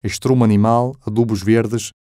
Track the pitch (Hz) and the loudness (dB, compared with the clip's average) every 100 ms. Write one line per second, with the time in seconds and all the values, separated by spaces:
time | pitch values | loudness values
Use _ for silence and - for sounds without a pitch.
0 | 104 - 135 131 113 101 110 117 123 131 | -8 -6 0 2 4 4 2 2 -2 -6
1 | - 110 117 104 98 113 113 113 - _ | -6 -2 -2 -2 2 2 0 -6 -8 _
2 | _ | _